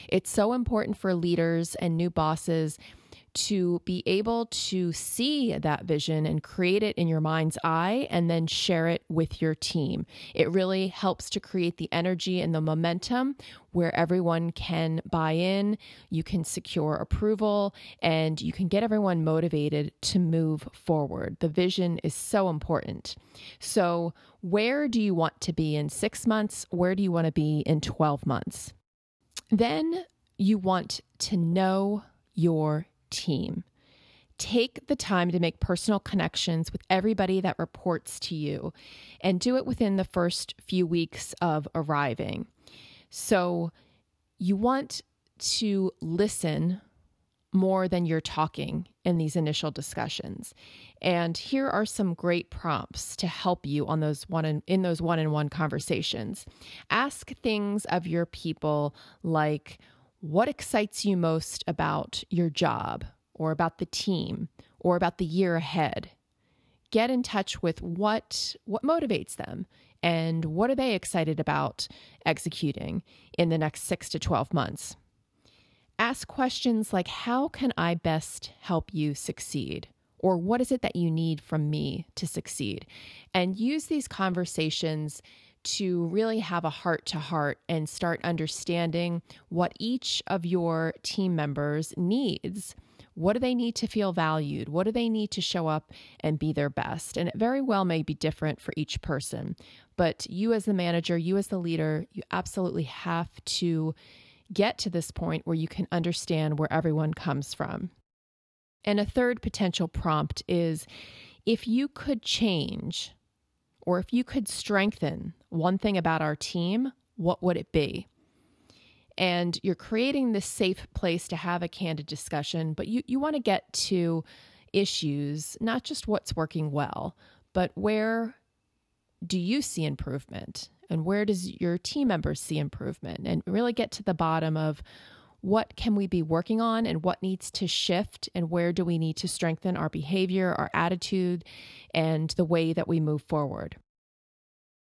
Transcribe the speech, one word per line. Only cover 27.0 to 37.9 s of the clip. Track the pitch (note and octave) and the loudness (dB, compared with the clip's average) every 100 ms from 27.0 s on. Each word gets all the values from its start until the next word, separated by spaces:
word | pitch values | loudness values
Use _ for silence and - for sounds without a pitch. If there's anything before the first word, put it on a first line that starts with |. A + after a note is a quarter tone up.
you | G3 | 2
want | E3+ D#3+ | 4 4
to | |
be | D3+ D3+ D3+ | 4 4 2
in | - D3+ | 4 2
twelve | - - D#3 C#3+ - | 2 2 2 2 0
months? | B2 - - - - _ _ _ _ _ - - | -2 -2 -8 -12 -16 _ _ _ _ _ -14 0
Then | G#3+ A#3 D#4 D#4+ F4 E4+ _ _ - | 4 4 2 0 0 -4 _ _ 0
you | G3 G#3+ | 2 4
want | F#3 F#3 - - - - | 4 2 0 -8 -10 -8
to | - F#3+ | -2 2
know | E3 F3+ F#3+ F#3+ G3 G#3 - _ _ | 2 4 4 4 2 -2 -6 _ _
your | - E3+ D#3+ D3+ D3+ - _ - | 2 2 4 2 0 -4 _ -10
team. | - - C#3 - - - _ _ _ - - _ - | -8 -2 -2 -2 -6 -10 _ _ _ -20 -20 _ -10
Take | - A#3 B3+ - - | 0 2 2 -2 -4
the | |
time | C#4+ - F#3+ F3 | -4 0 2 4
to | F3 | 4
make | E3+ - | 2 0
personal | - F3 - G3+ | 0 0 2 0
connections | - G3 D#3+ - - E3 E3 | 2 0 0 0 0 0 -2
with | - - | -4 0
everybody | F#3 G3+ G#3+ F#3 F#3+ | 2 4 2 2 2
that | F3+ - | 0 -2
reports | E3 - F#3 | -6 -4 -2